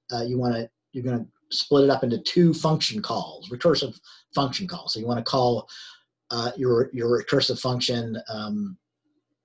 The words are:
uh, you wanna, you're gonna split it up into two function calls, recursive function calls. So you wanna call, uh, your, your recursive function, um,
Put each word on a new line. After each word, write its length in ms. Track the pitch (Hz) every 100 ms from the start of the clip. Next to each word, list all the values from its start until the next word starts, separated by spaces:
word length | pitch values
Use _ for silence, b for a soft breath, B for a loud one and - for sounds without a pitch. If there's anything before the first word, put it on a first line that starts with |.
| -
uh, 100 | 120
you 160 | 120 123
wanna, 320 | 123 117 117 _ _
you're 120 | 131
gonna 220 | 123 120 117 _ _
split 340 | - - 143
it 60 | 139
up 140 | 127
into 140 | 123 113
two 360 | - - 170
function 480 | 156 160 156 - 107
calls, 480 | 104 110 87 - -
recursive 480 | 120 170 143 131 - B B B -
function 320 | 139 - 185
calls. 260 | 175 -
So 60 | 110
you 60 | 113
wanna 180 | 120
call, 440 | 117 135 123 117 - B B B B _ _
uh, 220 | 120 117 -
your, 340 | 127 117 120
your 300 | 123 117 120
recursive 360 | - 139 - 117
function, 580 | 131 123 - 120 117 113 -
um, 500 | 107 107 104 101 92 _ _ _ _ _ _